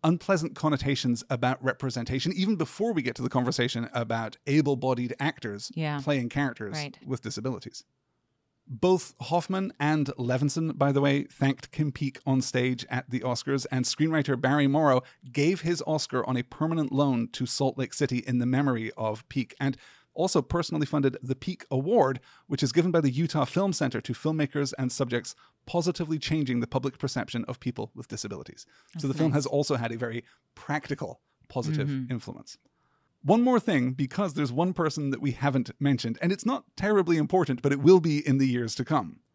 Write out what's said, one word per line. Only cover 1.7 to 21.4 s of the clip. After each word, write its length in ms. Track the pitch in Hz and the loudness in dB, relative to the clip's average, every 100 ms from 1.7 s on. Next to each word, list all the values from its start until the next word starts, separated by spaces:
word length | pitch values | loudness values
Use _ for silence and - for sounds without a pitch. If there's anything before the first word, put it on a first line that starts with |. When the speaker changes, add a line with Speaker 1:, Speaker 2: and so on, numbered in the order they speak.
| 123 135 120 117 131 139 185 | -2 -4 -6 -4 -2 -2 0
Speaker 1:
even 220 | 190 196 | 0 0
before 340 | 156 - 226 | -2 -2 -2
we 100 | 180 | 0
get 140 | 123 117 | -2 -4
to 60 | |
the 80 | 127 | -2
conversation 580 | 127 123 123 117 117 117 | 0 0 0 0 -2 -4
about 420 | 123 113 117 110 - - | -4 -2 -4 -4 -10 0
able-bodied 680 | 147 143 131 127 123 123 131 | 2 4 2 0 0 -2 -2
actors 500 | 139 - 113 101 - | -4 -4 -8 -8 -8
Speaker 2:
Yeah. 280 | - 156 147 | -6 -4 -4
Speaker 1:
playing 260 | 135 139 120 | 0 0 0
characters 460 | 143 139 120 107 | -2 -2 -2 -6
Speaker 2:
Right. 260 | 151 143 - - | -6 -8 -12 -8
Speaker 1:
with 160 | 131 | -6
disabilities. 640 | - - 120 117 - - _ _ _ _ _ _ _ _ - | -6 -6 -6 -8 -12 -18 _ _ _ _ _ _ _ _ -16
Both 480 | 113 180 185 - _ | 0 2 2 0 _
Hoffman 540 | - 170 - 190 190 - | -4 -2 -2 -4 -4 -2
and 280 | 147 156 135 - | 0 2 0 -2
Levinson, 600 | 120 127 143 165 160 - | -2 2 2 0 -4 0
by 140 | 139 | 2
the 80 | 139 | 4
way, 220 | 139 139 - | 4 2 -2
thanked 460 | - 135 135 - | 0 0 0 -8
Kim 200 | - 151 | -2 -2
Peek 280 | - 139 - - | -2 -6 -4 0
on 160 | 131 | 2
stage 440 | 127 127 127 123 - | 2 0 0 -2 -4
at 200 | 127 - | -6 -4
the 100 | 123 | -4
Oscars, 460 | 127 120 - 139 - | -2 -4 -2 -2 -2
and 120 | 131 123 | -2 -2
screenwriter 540 | - 156 160 143 123 | 0 2 2 0 0
Barry 280 | 127 147 139 | 2 4 4
Morrow 360 | 143 151 127 - _ 131 | 4 6 4 0 _ -8
gave 300 | 123 147 185 | 2 2 2
his 220 | 160 165 - | 0 -2 0
Oscar 400 | 156 - 127 117 | -2 0 -2 0
on 100 | 127 | -2
a 60 | |
permanent 480 | 120 - - 165 147 | -2 -2 0 0 0
loan 360 | 135 143 120 117 | 2 2 2 -2
to 120 | - 127 | -4 -4
Salt 320 | - 131 127 | 0 -2 -2
Lake 160 | 127 | -6
City 260 | - 143 123 | -2 -2 -2
in 200 | - 123 | 0 0
the 60 | 123 | 2
memory 460 | 131 143 120 110 - | 2 2 0 -4 -4
of 300 | 110 110 - | -4 -4 -6
Peek, 260 | 135 117 - | -4 -4 -2
and 160 | 135 - - - _ - | -4 -4 -12 -20 _ -2
also 260 | 185 165 | 0 0
personally 440 | 127 170 165 160 156 | 0 -4 -2 -2 0
funded 320 | 151 139 120 | 2 0 0
the 140 | 127 | -6
Peek 300 | 131 | -6